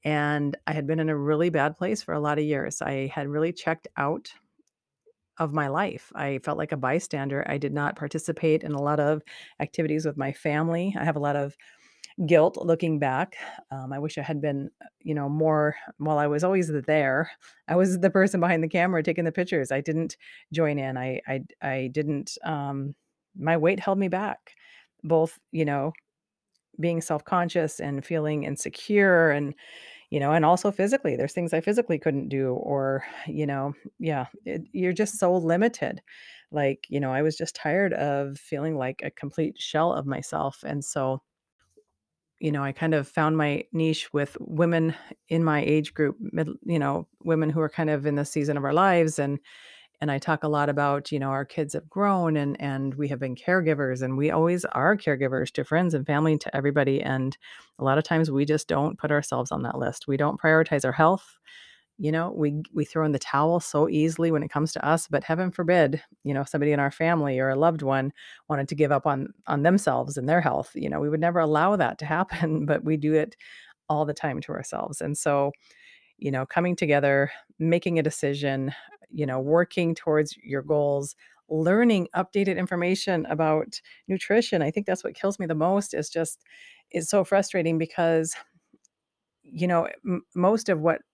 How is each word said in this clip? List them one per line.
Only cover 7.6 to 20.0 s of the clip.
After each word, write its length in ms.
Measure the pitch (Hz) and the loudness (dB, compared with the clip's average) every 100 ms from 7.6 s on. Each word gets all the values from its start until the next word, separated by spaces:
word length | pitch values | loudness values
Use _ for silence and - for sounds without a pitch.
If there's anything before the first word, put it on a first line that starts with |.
| 143 | -4
not 240 | 143 143 - | -2 -4 -4
participate 680 | 147 165 - 156 160 156 | -6 -6 -6 -2 2 0
in 80 | 151 | 0
a 100 | 147 | -4
lot 160 | 143 151 | 0 2
of 240 | 147 151 - - - _ | 2 0 -4 -20 -20 _
activities 440 | 151 - 156 151 | -8 -4 -2 -2
with 120 | 156 143 | -2 -4
my 160 | 135 | -6
family. 600 | 139 156 147 165 165 185 196 | -4 -2 0 0 0 -2 -2
I 60 | |
have 120 | 151 147 | -2 -2
a 40 | |
lot 160 | 147 143 | -2 -2
of 200 | 143 - - _ _ _ - - 165 | -4 -8 -20 _ _ _ -20 -6 4
guilt 300 | 160 160 - | 6 6 2
looking 420 | 175 165 165 151 | 0 0 2 0
back. 380 | 139 131 180 - - - - | 0 0 -4 -8 -16 -16 -14
Um, 220 | 135 131 | -12 -10
I 60 | 139 | -8
wish 200 | 151 - | -6 -8
I 40 | |
had 180 | 139 151 | -6 -4
been, 300 | 147 139 139 _ | -2 -4 -6 _
uh, 40 | - _ | -20 _
you 140 | - | -6
know, 140 | 151 139 | -4 -2
more, 480 | 151 156 156 151 - - - | 2 4 4 2 -2 -14 -8
while 200 | 151 151 | -2 2
I 80 | 147 | 2
was 160 | 151 | 2
always 260 | 180 190 165 | 2 2 0
th-, 160 | 147 135 | -2 2
there, 440 | 156 139 131 160 - - _ - | 2 4 0 -2 -8 -20 _ 0
I 80 | 170 | 4
was 240 | 185 180 | 4 4
the 100 | 180 | 4
person 300 | 190 190 190 | 4 4 4
behind 220 | 170 170 | 2 2
the 60 | 160 | 0
camera 340 | 175 175 175 | 0 2 2
taking 220 | 156 165 | 0 0
the 80 | 165 | -2
pictures. 380 | 160 180 170 139 | -2 0 0 0
I 100 | 135 | -2
didn't 360 | 147 156 | 0 -2